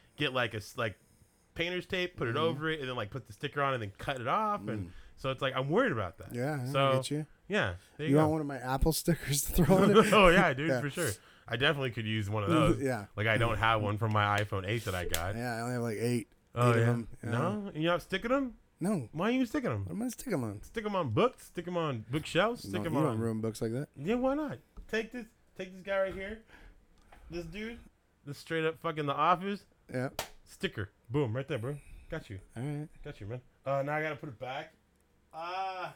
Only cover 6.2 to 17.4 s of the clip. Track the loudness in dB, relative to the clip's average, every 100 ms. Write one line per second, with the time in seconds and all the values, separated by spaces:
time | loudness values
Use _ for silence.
6.2 | -8 -4 -2 -2 -2 2 4 4 0 -4
7.2 | -6 -12 -4 0 0 -4 -12 -6 4 6
8.2 | 6 2 -2 -6 -2 2 2 2 0 0
9.2 | 0 -2 2 4 8 8 8 8 8 8
10.2 | 10 8 6 2 0 0 -2 -2 -2 -4
11.2 | -10 -20 -8 0 2 2 -2 -2 -2 0
12.2 | 0 0 2 6 6 4 0 -2 -4 -2
13.2 | 2 4 2 4 4 4 2 0 2 4
14.2 | 4 2 0 -2 -2 -4 -2 -4 0 0
15.2 | 0 -4 -4 -4 -4 -2 -2 0 0 0
16.2 | -2 _ _ 2 4 6 4 2 -4 -8
17.2 | -4 0